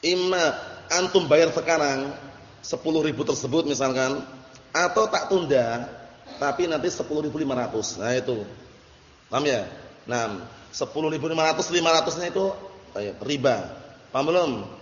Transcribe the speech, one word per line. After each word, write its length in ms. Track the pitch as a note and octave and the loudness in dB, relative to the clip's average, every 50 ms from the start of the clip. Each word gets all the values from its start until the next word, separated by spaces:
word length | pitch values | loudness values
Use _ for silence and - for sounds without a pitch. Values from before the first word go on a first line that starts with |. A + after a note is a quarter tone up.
| - | 0
Ima 560 | D#3+ F3+ F#3 F3+ F#3 F#3 F3+ E3+ D3+ B2 - - - - - - - D#3+ | 0 0 2 2 0 2 2 2 2 2 0 -8 -12 -14 -16 -6 0 0
antum 320 | F3 F#3 F3+ - F#3+ F3 | 0 0 4 4 2 6
bayar 240 | C#3+ D3+ D#3 E3 D#3+ | 8 8 8 8 6
sekarang 640 | - E3 D3+ D#3 E3 D#3+ D3+ C#3+ C3+ C3+ C3+ C#3+ C#3+ - - - - - - - - - - | 4 0 0 2 2 4 4 2 2 0 -2 -4 -6 -10 -14 -16 -18 -18 -20 -20 -20 -18 -8
sepuluh 400 | - - - - D#3+ D#3+ D#3+ D3+ | -6 -6 -4 -2 0 2 2 2
ribu 200 | D#3 C#3 A#2 - | 2 0 -2 -2
tersebut 440 | B2 C#3+ A#2+ - C3 A#2+ E3 D#3+ C#3+ | -2 -2 -2 -2 0 0 0 2 2
misalkan, 560 | C#3+ B2+ C3+ C3 C3 B2+ C3 C3 C#3 C#3 C3+ - - - - - - - - - - | 0 0 0 0 2 2 0 0 0 -2 -6 -10 -14 -20 -20 -20 -20 -20 -20 -4 0
atau 320 | D3+ F3 F3 - A3 A3 G#3+ | 2 2 4 4 2 2 2
tak 200 | - - - - | 2 -2 0 2
tunda, 600 | G3 F#3+ F3 D3 C#3 C3 A#2+ A2+ A#2 A#2+ A#2+ A#2+ - - - - - - - - - - | 2 2 2 4 4 4 4 2 0 -4 -6 -8 -12 -14 -18 -20 -20 -20 -20 -18 -8 -4
tapi 240 | C#3 C#3+ B2+ - F3+ E3+ | -2 -2 0 0 0 0
nanti 180 | D#3+ D3+ C3 F3+ F3 | 0 0 -2 -2 -2
sepuluh 340 | - - - D#3 D3+ D3+ | -4 -6 -4 -2 -2 -2
ribu 160 | D3+ B2+ D3+ D#3 | -2 -2 -2 -2
lima 160 | C#3 C3+ B2 | -2 0 -2
ratus." 400 | A#2+ G#2+ G#2 A2 G#2 - - E2+ | -2 -2 -2 -4 -4 -4 -6 -4
Nah 160 | F#2+ A2+ B2 | -2 0 0
itu. 320 | B2+ B2+ - B2+ A2 G#2 G2 - - - - - - - - - - - - - _ _ _ | 0 0 -2 -4 -4 -4 -10 -12 -18 -20 -20 -20 -20 -20 -20 -20 -20 -20 -20 -20 _ _ _
Paham 160 | - B2+ D3 D3 | -2 0 2 2
ya? 180 | C3 A2+ G2 E2+ E2+ - - - - - - | 0 0 -2 -6 -10 -16 -18 -20 -20 -20 -8
Nah, 400 | - A#2+ A#2+ A2+ A2 G#2 F#2 F2 - - - - - | -4 -2 -2 -2 -2 -4 -8 -10 -14 -18 -20 -20 -14
sepuluh 400 | - - C#3+ B2+ - D3 D#3+ D#3 | -6 -6 -6 -4 -4 -4 -2 -2
ribu 160 | D#3 D3+ C3+ | -2 -2 -4
lima 240 | D#3+ D#3+ D#3+ D#3 D#3+ | -2 0 2 2 2
ratus, 220 | D#3 - - - E3 | 2 2 -2 0 0
lima 180 | F3 E3+ E3 | 2 4 4
ratusnya 400 | E3 D#3+ - E3 C#3+ D#3+ F3 F3 | 4 4 4 2 -2 -4 -4 -4
itu, 220 | - F#3+ G3 G3 F#3 - - - - - - - - | -2 0 0 0 -2 -4 -10 -16 -18 -20 -20 -12 -8
eh, 160 | G2 G#2 G2+ F2+ - | -6 -6 -6 -6 -8
riba. 540 | G#2 C3 D3 C#3 B2 C#3 A#2+ G#2 F2+ - - - - - - - - - - | -4 -4 -4 2 2 2 2 2 -2 -8 -12 -14 -18 -20 -20 -20 -20 -4 -2
Paham 160 | B2+ C#3 D#3 | -2 0 2
belum? 200 | E3 F3+ F3 D3+ B2+ G#2+ G2 G2+ F#2+ - | 2 2 2 2 0 -4 -6 -10 -12 -18